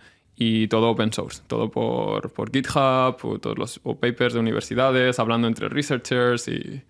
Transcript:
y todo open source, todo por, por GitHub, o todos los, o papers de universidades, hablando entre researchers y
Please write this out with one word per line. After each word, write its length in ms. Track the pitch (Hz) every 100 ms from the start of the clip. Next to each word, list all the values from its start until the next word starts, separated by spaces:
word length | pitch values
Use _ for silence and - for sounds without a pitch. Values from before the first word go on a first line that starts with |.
| - _ _
y 340 | - 117 110 110
todo 220 | 110 117
open 240 | 113 110
source, 280 | 104 - - -
todo 240 | 113 110
por, 600 | 117 113 120 104 104 -
por 180 | - 110
GitHub, 640 | 135 131 147 135 131 127 123
o 160 | 110 104
todos 160 | 117 107
los, 240 | - -
o 140 | - -
papers 360 | 120 120 123
de 60 | 117
universidades, 800 | 113 110 - 117 131 127 127 123
hablando 300 | 113 117 117
entre 220 | 113 104
researchers 800 | 143 143 127 - 123 123 120 -
y 340 | - - 135 -